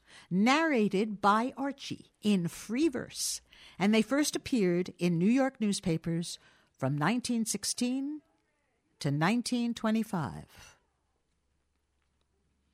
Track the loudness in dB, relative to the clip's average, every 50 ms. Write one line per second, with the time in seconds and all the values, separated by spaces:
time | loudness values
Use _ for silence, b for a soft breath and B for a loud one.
0 | B B B B B B 0 2 4 4 4 4 4 2 2 2 2 2 2 0
1 | 0 -2 -2 0 2 4 4 4 2 -2 -4 -6 -6 -6 -6 -8 -10 -12 -12 -12
2 | -12 -18 _ _ 0 2 2 2 2 -2 -4 -8 -8 -6 0 0 2 2 0 -2
3 | -6 -10 -8 -6 -6 -6 -6 -8 B B B B B B B B 2 4 4 4
4 | 4 4 2 0 0 0 -2 -4 -4 -2 0 2 2 2 2 0 -2 -4 -4 -2
5 | 0 0 2 2 4 4 4 4 2 0 -2 -2 -2 -2 -2 -2 -2 -2 -2 -2
6 | -2 -2 -4 -4 -4 -6 -10 b b b b b b b b _ -4 -2 -2 0
7 | 0 0 0 0 -2 -2 -2 -2 -2 -2 -4 -4 -4 -6 -4 -2 -2 -2 -2 -4
8 | -4 -6 -8 -10 -12 _ _ _ _ _ _ _ _ _ _ _ _ _ _ _
9 | -4 -2 0 2 2 2 0 0 -2 -2 -2 -2 -2 -2 -4 -2 -2 0 0 0
10 | -2 -2 -4 -4 -4 -6 -8 -10 -14 -18 -20 -20 -20 -20 -20 _ _ _ _ _
11 | _ _ _ _ _ _ _ _ _ _ _ _ _ _ _ _ _ _ _ _
12 | _ _ _ _ _ _ _ _ _ _ _ _ _ _